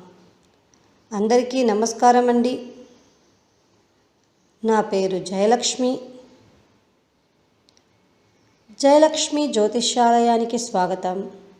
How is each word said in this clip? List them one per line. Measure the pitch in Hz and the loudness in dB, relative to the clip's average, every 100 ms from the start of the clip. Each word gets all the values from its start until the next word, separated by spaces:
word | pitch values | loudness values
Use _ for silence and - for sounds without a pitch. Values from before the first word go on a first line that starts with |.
| - - _ _ _ _ _ _ _ _ _ | -20 -20 _ _ _ _ _ _ _ _ _
అందరికీ | 214 214 247 247 262 | -4 0 2 0 0
నమస్కారం | 240 208 226 - 247 240 247 | 0 0 -2 2 4 4 2
అండి. | 240 240 262 - - - _ _ _ _ _ _ _ _ _ _ _ _ _ _ _ _ _ | 2 0 -4 -10 -20 -20 _ _ _ _ _ _ _ _ _ _ _ _ _ _ _ _ _
నా | 220 220 | 0 0
పేరు | 214 196 190 185 | 0 -2 -2 -4
జయలక్ష్మి. | 180 190 208 240 - - 254 254 - - - _ _ _ _ _ _ _ _ _ _ _ _ _ _ _ _ _ _ _ _ _ _ _ _ 214 | -6 -2 0 0 -2 -4 -4 -4 -10 -20 -20 _ _ _ _ _ _ _ _ _ _ _ _ _ _ _ _ _ _ _ _ _ _ _ _ -2
జయలక్ష్మి | 277 294 311 302 - 294 294 | 4 6 4 2 -4 -4 -2
జ్యోతిష్యాలయానికి | 220 208 240 240 247 233 233 233 233 233 240 | 0 0 -2 -2 0 2 4 2 0 -2 -4
స్వాగతం. | 240 190 180 185 185 180 226 - - | -4 -2 -2 -4 -6 -6 -10 -16 -20